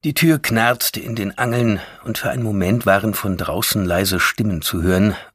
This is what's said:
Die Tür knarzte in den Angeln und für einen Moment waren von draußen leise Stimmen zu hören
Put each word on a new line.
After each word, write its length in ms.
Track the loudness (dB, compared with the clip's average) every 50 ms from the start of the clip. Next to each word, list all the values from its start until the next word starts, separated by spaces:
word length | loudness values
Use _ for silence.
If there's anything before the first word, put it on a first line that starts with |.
| -4
Die 120 | -4 0
Tür 240 | 4 4 4 4 4
knarzte 600 | 0 0 2 2 4 2 2 0 -2 -6 -4 -6
in 160 | -8 -6 -6
den 220 | -4 -4 -6 -4
Angeln 420 | -4 -2 -2 0 0 2 2 0 0 -4 -12 -18 -14 -10
und 140 | -8 -8
für 140 | -4 -4 -4
einen 100 | -4 -2
Moment 460 | -2 -2 0 0 2 2 0 2 4
waren 260 | 4 2 4 2 -2 -4
von 240 | -2 -2 -4 -2
draußen 480 | -2 -4 -4 -4 -2 -2 0 0 0 0
leise 340 | 0 0 0 0 0 0 0
Stimmen 440 | 0 0 0 0 -2 -2 -2 -2 -4
zu 180 | -4 -2 0
hören 340 | 2 2 4 4 4 2 2 -2 -12 -18